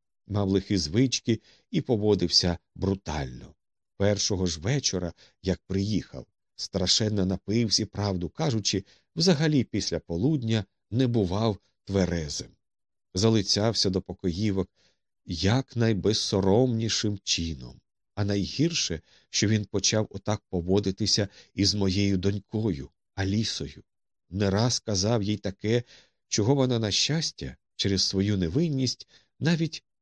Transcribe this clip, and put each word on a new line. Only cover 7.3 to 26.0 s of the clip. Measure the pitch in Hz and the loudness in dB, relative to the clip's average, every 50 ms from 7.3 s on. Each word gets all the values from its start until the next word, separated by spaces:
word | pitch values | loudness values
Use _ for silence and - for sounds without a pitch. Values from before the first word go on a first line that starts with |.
| 98 95 - - 104 120 120 104 - - 85 | -2 -2 -4 -2 0 0 0 0 0 -2 -2
і, | |
правду | - - 95 104 101 95 87 87 82 | -4 -4 -4 -4 -2 -2 -4 -4 -6
кажучи, | - - 160 160 117 110 98 - - 95 - _ - _ _ _ - | -6 -4 -2 -2 -2 -2 -2 -2 -2 -2 -4 _ -14 _ _ _ -6
взагалі | 160 165 190 170 131 160 160 151 135 104 | 0 2 2 2 2 2 2 2 2 2
після | - - 104 - - - 82 | 0 -2 -4 -4 -2 -4 -6
полудня | - - 82 85 107 147 160 139 120 113 113 110 98 - _ _ _ _ | -4 -4 -2 0 0 0 0 0 0 0 0 0 -2 -4 _ _ _ _
не | 101 120 131 | -2 0 0
бував | 120 120 117 101 85 90 104 113 113 101 - _ _ _ _ _ | 2 2 2 2 0 0 0 0 0 0 -2 _ _ _ _ _
тверезим. | - 98 98 95 82 87 85 78 73 - - - - - _ _ _ _ _ _ _ _ _ _ _ - | 0 2 2 2 2 2 -2 -4 -4 -8 -10 -10 -12 -16 _ _ _ _ _ _ _ _ _ _ _ -2
Залицявся | 92 107 113 113 110 98 - - 104 104 113 101 - - 98 | 2 4 4 4 4 2 2 0 0 2 0 0 0 0 0
до | 92 95 - | 0 -2 -4
покоївок | - 95 - - 92 82 92 107 107 98 98 90 - _ _ _ _ _ _ _ _ _ _ _ | -6 -8 -6 -4 -4 -2 0 0 0 0 -2 -2 -4 _ _ _ _ _ _ _ _ _ _ _
якнайбезсоромнішим | - 87 80 90 95 117 131 135 - - 117 117 113 110 92 85 95 107 - - - - 98 95 95 98 117 131 127 117 113 113 107 - - - 107 104 98 - | -8 -6 -2 0 2 2 2 0 -2 -2 0 2 2 2 2 2 2 0 0 0 0 0 2 4 4 4 4 4 2 2 0 -2 -2 -2 -2 -2 -2 -4 -4 -4
чином. | - - - 85 82 78 65 64 62 - - _ _ _ _ _ _ _ | -4 -2 -2 -2 -4 -6 -8 -10 -14 -18 -20 _ _ _ _ _ _ _
А | - 104 | -4 -2
найгірше, | 101 101 101 95 - - - 143 170 170 - - - 82 78 - _ _ _ _ _ | 0 0 0 -2 -2 -2 0 0 0 0 -2 -4 -4 -4 -6 -10 _ _ _ _ _
що | - - - 104 | -2 0 2 2
він | 110 107 101 | 2 2 0
почав | - - 101 - - - 107 107 - | -2 -2 -2 0 0 0 0 0 -2
отак | - 95 - - 107 101 - _ | -6 -8 -6 -4 -4 -4 -4 _
поводитися | - 90 85 87 95 104 98 98 95 - 110 104 - - 101 98 - - - _ _ | -4 -4 0 2 2 2 2 0 -2 -2 -2 0 0 0 0 -2 -4 -12 -20 _ _
із | - 101 101 101 | 0 0 0 2
моєю | 104 98 95 92 101 101 98 98 92 | 2 0 2 2 2 2 2 2 2
донькою, | 90 98 101 101 - _ - 107 110 110 82 69 67 - _ _ _ _ _ | 0 0 -2 -2 -4 _ -4 -2 -2 -2 -2 -4 -6 -12 _ _ _ _ _
Алісою. | - 98 95 98 110 113 - - - 76 67 - - - _ _ _ _ _ _ _ _ _ | -6 -4 -2 0 0 0 -2 -4 -6 -8 -10 -12 -14 -20 _ _ _ _ _ _ _ _ _
Не | 85 98 104 98 | -4 -2 0 2
раз | 95 101 117 127 120 - | 2 4 2 2 0 -2
казав | - - 104 92 95 107 120 113 98 | -4 -4 -2 0 0 2 2 0 0
їй | 101 104 | 0 -2
таке, | 104 - - 95 - - 107 117 120 120 - - - | -4 -4 -6 -8 -4 -2 0 0 0 0 -4 -12 -20